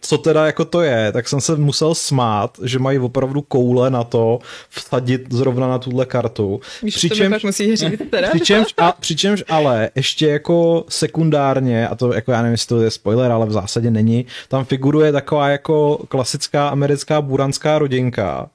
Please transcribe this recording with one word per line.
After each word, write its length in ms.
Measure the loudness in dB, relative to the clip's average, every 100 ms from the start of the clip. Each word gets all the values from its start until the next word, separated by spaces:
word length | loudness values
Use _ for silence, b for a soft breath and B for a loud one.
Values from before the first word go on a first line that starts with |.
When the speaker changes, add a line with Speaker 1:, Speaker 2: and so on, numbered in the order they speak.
Speaker 1:
co 180 | -4 0
teda 280 | 2 2 2
jako 180 | 0
to 160 | -2 0
je, 320 | 2 2 0
tak 160 | -2 -2
jsem 120 | -2
se 160 | -2 0
musel 380 | 0 2 0
smát, 640 | 0 0 0 0 0 -2 -6
že 140 | -6 -2
mají 200 | 0 0
opravdu 440 | 0 -2 -2 -4
koule 480 | -2 0 2 2 2
na 140 | 0
to 340 | 0 0 2 0 B B B
vsadit 640 | -16 -4 -2 0 -2 -2
zrovna 360 | -2 0 0 -2
na 100 | -2
tuhle 280 | -2 -2 -2
kartu. 540 | -2 -2 -2 -2 -2 B B
Speaker 2:
Víš, 120 | -6
to 120 | -2 -2
mi 20 |
Speaker 1:
Přičemž 200 | 0 0
Speaker 2:
pak 80 | 0
musíš 360 | -2 -2 0 0
říct 200 | 0 -4 -4
teda. 180 | -2 0
Speaker 1:
přičemž 440 | 0 2 2 2 2
a-, 160 | 0 0
přičemž 440 | -4 -2 0 0 0
ale 420 | 0 2 2 0
ještě 320 | -2 -4 0 0
jako 560 | 0 0 2 4 2 -2
sekundárně, 1000 | -4 -2 0 2 2 2 2 2 0 0
a 60 |
to 180 | -2 0
jako 200 | 0 0
já 60 | 0
nevím, 100 | 0
jestli 140 | 0 0
to 120 | 2
je 80 | 2
spoiler, 420 | 0 0 2 2
ale 140 | 2 0
v 60 |
zásadě 380 | -2 -2 -2 0
není, 360 | 2 2 2 -2 B B
tam 160 | -4
figuruje 480 | -2 0 2 4 4
taková 360 | 2 0 0 0
jako 500 | 0 0 2 2 0 -2
klasická 480 | -4 -2 -4 -4 -2
americká 560 | 0 0 0 0 0 -2
buranská 580 | 0 0 0 -2 0 0
rodinka, 720 | 2 0 0 -2 -2 -4 -8